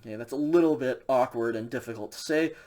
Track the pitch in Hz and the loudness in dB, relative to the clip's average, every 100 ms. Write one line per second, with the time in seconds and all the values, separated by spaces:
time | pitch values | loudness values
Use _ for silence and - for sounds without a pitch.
0 | 110 107 117 135 147 170 165 151 127 123 | -14 -12 -8 -4 2 4 4 4 0 -4
1 | - - 135 120 117 113 113 123 117 113 | 0 2 2 0 -2 -2 -6 -8 -8 -10
2 | 104 - - 156 160 160 | -12 -10 -2 0 0 -4